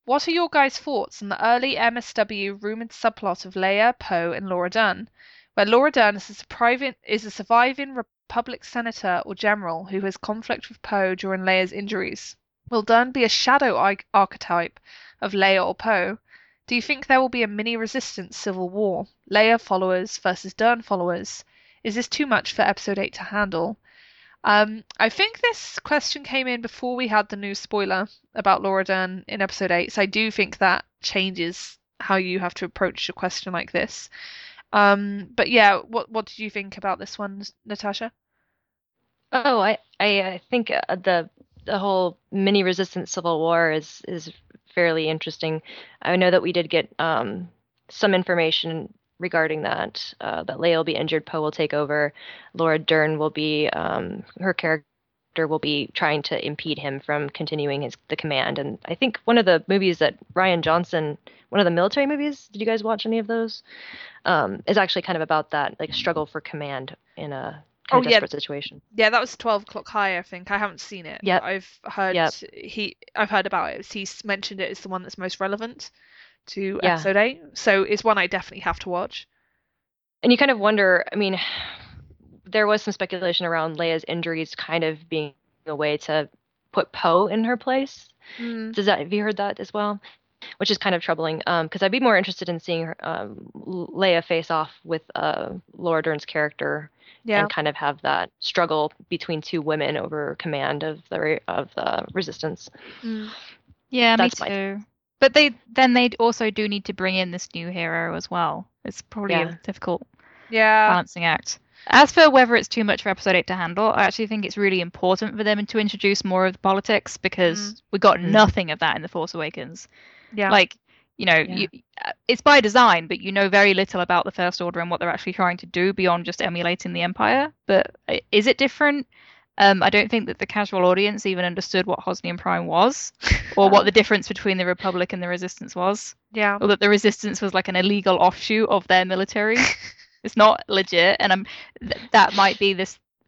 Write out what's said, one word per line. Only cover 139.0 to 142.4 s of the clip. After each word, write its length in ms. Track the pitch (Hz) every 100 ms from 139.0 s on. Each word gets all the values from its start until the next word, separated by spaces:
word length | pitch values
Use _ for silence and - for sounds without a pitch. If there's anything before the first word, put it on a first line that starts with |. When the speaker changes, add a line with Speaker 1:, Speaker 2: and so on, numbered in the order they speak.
| 185
Speaker 3:
military. 500 | 185 196 208 214 240
Speaker 1:
<laughs> 100 | 269 - - - - _
Speaker 3:
It's 140 | - -
not 260 | 208 - -
legit, 480 | 190 185 175 175 -
and 140 | 196
I'm, 140 | 185 220 - - -
th-, 160 | 233 - -
that 220 | 220 190
might 220 | 196